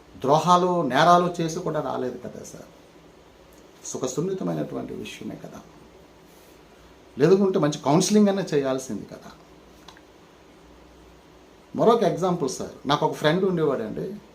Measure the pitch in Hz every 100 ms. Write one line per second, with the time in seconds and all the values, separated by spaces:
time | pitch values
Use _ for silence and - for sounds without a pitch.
0 | - - 127 151 165 180 180 175 127 127
1 | 160 175 175 - 165 170 165 156 135 127
2 | 127 110 110 - - - - - - -
3 | - - - - - - - - - -
4 | 131 - 180 190 180 160 147 135 127 -
5 | - - 110 110 - - - - - -
6 | - - - - - - - - - -
7 | - - 151 196 202 185 147 151 135 156
8 | 175 208 208 196 175 147 135 131 - 104
9 | - 98 - - - - - - - -
10 | - - - - - - - - - -
11 | - - - - - - - 120 170 233
12 | 185 151 185 175 139 - 98 - 131 147
13 | 151 135 151 170 196 175 156 123 110 117
14 | 180 208 -